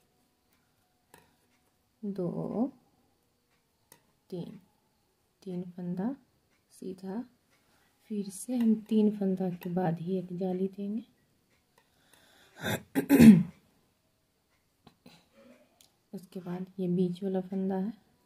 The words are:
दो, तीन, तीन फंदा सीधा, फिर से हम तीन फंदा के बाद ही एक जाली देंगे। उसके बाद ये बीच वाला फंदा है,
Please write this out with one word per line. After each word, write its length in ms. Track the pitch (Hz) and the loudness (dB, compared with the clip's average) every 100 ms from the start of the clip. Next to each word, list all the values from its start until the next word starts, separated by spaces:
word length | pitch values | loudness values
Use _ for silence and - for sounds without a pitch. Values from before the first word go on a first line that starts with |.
| _ _ _ _ _ _ _ _ _ _ _ - _ _ _ _ _ _ _ _ | _ _ _ _ _ _ _ _ _ _ _ -20 _ _ _ _ _ _ _ _
दो, 680 | 208 190 175 165 160 - 269 - _ _ _ _ _ _ _ _ _ _ _ - _ _ _ | -10 -8 -6 -6 -6 -4 -6 -8 _ _ _ _ _ _ _ _ _ _ _ -20 _ _ _
तीन, 280 | 180 - - - _ _ _ _ _ _ _ | -12 -12 -16 -20 _ _ _ _ _ _ _
तीन 200 | 190 180 180 | -10 -8 -10
फंदा 480 | 180 180 180 208 277 _ _ _ _ _ | -10 -8 -6 -6 -8 _ _ _ _ _
सीधा, 520 | - 190 185 190 214 247 _ _ _ _ _ _ _ - | -16 -14 -12 -10 -10 -12 _ _ _ _ _ _ _ -12
फिर 180 | 208 196 | -10 -10
से 260 | - - 254 | -12 -8 0
हम 180 | 226 214 | 2 0
तीन 260 | - 220 214 214 | 0 2 2 0
फंदा 320 | 196 185 185 | -2 -2 -4
के 160 | 175 180 | -6 -6
बाद 260 | 175 170 165 | -4 -2 -4
ही 160 | 165 185 | -4 -6
एक 140 | 180 175 | -6 -8
जाली 300 | 190 185 190 | -6 -4 -6
देंगे। 340 | 190 202 220 - _ _ _ _ _ _ _ _ _ _ - _ _ - - - - - - - 269 226 180 - - _ _ _ _ _ _ _ _ _ _ _ _ - _ - - _ - 247 - _ _ - _ _ | -6 -10 -10 -12 _ _ _ _ _ _ _ _ _ _ -20 _ _ -20 -12 -8 -8 -6 -4 4 10 12 12 8 -6 _ _ _ _ _ _ _ _ _ _ _ _ -20 _ -20 -20 _ -20 -20 -20 _ _ -20 _ _
उसके 280 | 196 - 190 | -18 -16 -14
बाद 260 | 180 175 185 - | -10 -8 -10 -6
ये 100 | 185 | -2
बीच 320 | 175 180 180 | 0 0 -2
वाला 180 | 196 190 | -4 -4
फंदा 340 | 185 190 190 190 | -4 -4 -4 -4
है, 160 | 196 - _ _ | -6 -8 _ _